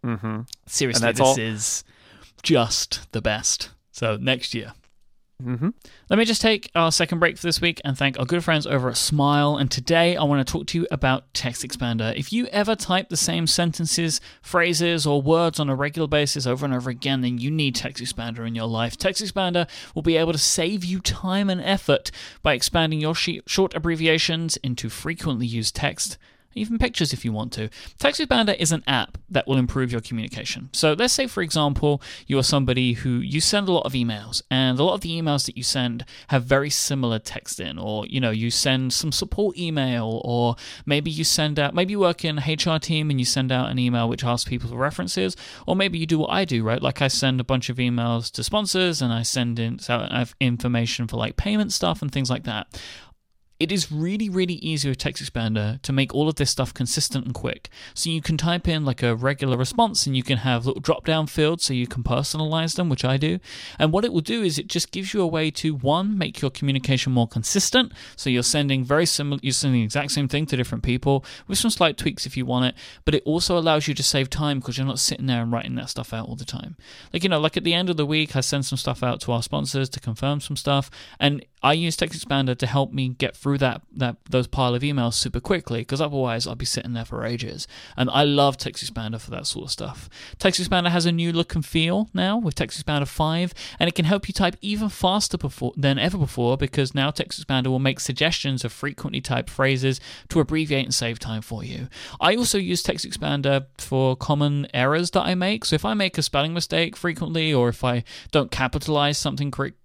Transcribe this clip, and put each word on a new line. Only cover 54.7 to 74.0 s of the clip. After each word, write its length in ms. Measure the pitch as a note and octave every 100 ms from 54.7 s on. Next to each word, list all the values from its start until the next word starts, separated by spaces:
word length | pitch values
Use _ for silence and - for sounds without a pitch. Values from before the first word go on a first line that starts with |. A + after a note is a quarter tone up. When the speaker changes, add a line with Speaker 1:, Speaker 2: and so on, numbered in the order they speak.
| D3+ C#3
Speaker 2:
with 100 | B2+
Text 220 | D3 -
Expander 600 | C#3 A#2+ A2+ A2 G#2 B2+
to 100 | -
make 220 | C3+ C3+
all 140 | C3 D3+
of 80 | D3+
this 120 | C#3
stuff 240 | - B2+
consistent 520 | - B2 - - C3
and 100 | B2+
quick. 360 | A#2+ A#2+ - - - -
So 160 | - E3
you 140 | D#3+
can 140 | D3 D#3
type 320 | E3 F3 F3
in, 160 | D#3
like, 180 | C#3+ A#2+
a 140 | A#2+ A2+
regular 400 | C3 C#3 C3+ B2
response, 500 | B2+ - A3+ A3+ C#3+
and 100 | C3
you 60 |
can 160 | B2 B2+
have 260 | C3 A#2+
little 160 | B2 -
drop-down 460 | C#3 - - D#3+ D3+
fields 380 | - D3+ E3+
so 100 | -
you 140 | B2+ A#2+
can 160 | B2+
personalize 720 | A#2 B2 C#3 D#3 D#3 D#3+ D#3+ -
them, 120 | F3
which 160 | C3+
I 120 | B2+ C#3
do. 240 | D#3 F3+ - - - -
And 140 | D#3
what 120 | F#3
it 80 | A#3
will 80 | E3+
do 240 | D#3 A3+
is 160 | F#3+ C#3+
it 80 | -
just 240 | F3 -
gives 200 | F#3 F#3+
you 100 | G#3+
a 40 | F3
way 240 | D#3+ D#3
to, 240 | - D#3
one, 420 | D3 C3 D#3+ G3 G3+
make 240 | E3+ -
your 120 | C#3
communication 600 | - C#3+ C3+ B2+ C3 C3+
more 140 | B2+ A2+
consistent. 640 | A#2 - G3+ - B3+ B3 - -
So 160 | - C#3
you're 140 | B2
sending 400 | A#2+ D3+ C#3+ C3+
very 220 | B2+ D3 E3+
similar, 340 | - C#3+ C#3
you're 80 | C3+
sending 280 | B2+ C#3+ B2
the 40 |
exact 280 | G#2+ C#3+ C#3
same 160 | - C#3
thing 180 | C#3+ D#3
to 100 | C3
different 280 | A#2+ A#2+
people 400 | B2 B2 C#3 C#3 - - -
with 100 | F#3+
some 140 | A3+
slight 240 | - E3 C3+
tweaks 300 | D#3+ G#2+ C#3
if 100 | C3
you 100 | B2+
want 200 | B2 B2+
it, 100 | - - -
but 120 | - D3
it 80 | -
also 320 | E3 F3 F3
allows 300 | E3 D#3 D3+
you 60 |
to 100 | D3